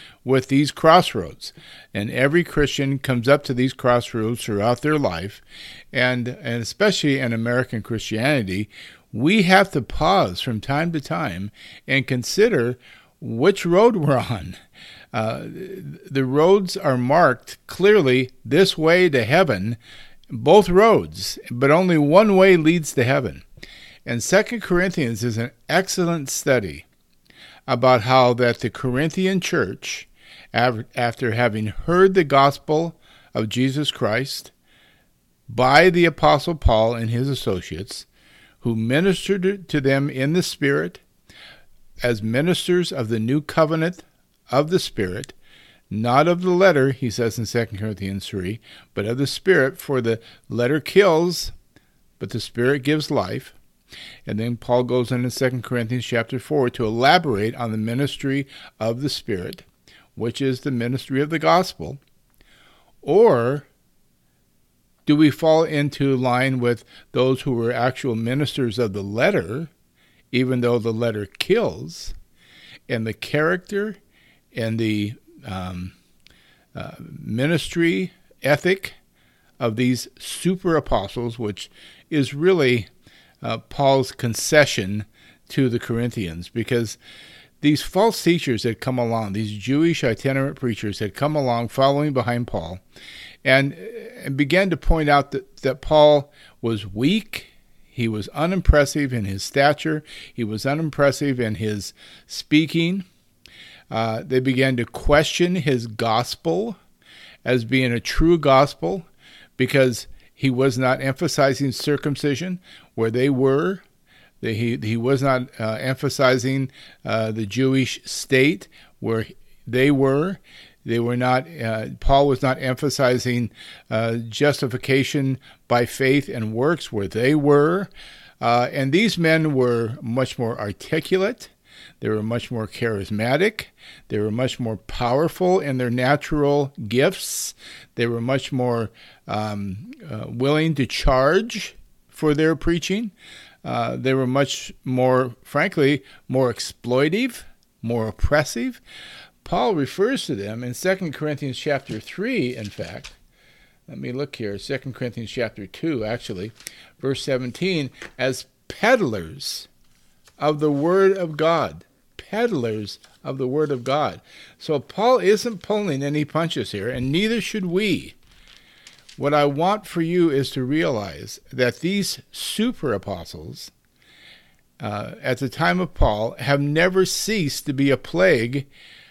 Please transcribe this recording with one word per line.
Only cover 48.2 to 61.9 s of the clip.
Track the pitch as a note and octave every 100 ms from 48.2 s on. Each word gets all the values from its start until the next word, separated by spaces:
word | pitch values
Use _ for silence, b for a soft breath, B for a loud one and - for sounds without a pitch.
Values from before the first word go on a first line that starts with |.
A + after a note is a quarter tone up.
| -
three, | G2+ F2+ A2+ B B B
but | - G2+
of | B2
the | C#3
Spirit, | - - F3+ C3 -
for | - C3
the | A2+ A2 B B -
letter | A#2 B2 D3+
kills, | - F#3+ G3+ D#3+ F3 E3 - - _ b b b _ _
but | -
the | A#2
Spirit | - A#2 B2 C#3+
gives | C3 D3+ D3
life. | C#3 F#2 B2 - - _ _ _ B B B -
And | G#2+
then | A#2 A#2+
Paul | - B2
goes | B2 B2+ A#2+
into | B2+ B2
Second | - C3 B2+
Corinthians | - B2 A2+ B2 -
chapter | A#2+ A2+ B2+
four | - D3+ B2
to | - A2
elaborate | A#2 C3+ F3+ D#3+ G2+ G#2+ -
on | A#2+
the | A2
ministry | A2 A#2+ C#3+ - C#3 C#3 C#3 B B -
of | A2 A#2
the | C#3
Spirit, | - - F#2+ F2+ - _ _ b b b -
which | A2+ -
is | C3+ B2+
the | D3
ministry | B2 A#2+ C3 - C3
of | D3+
the | E3
gospel. | D#3+ E3+ F3+ - D#3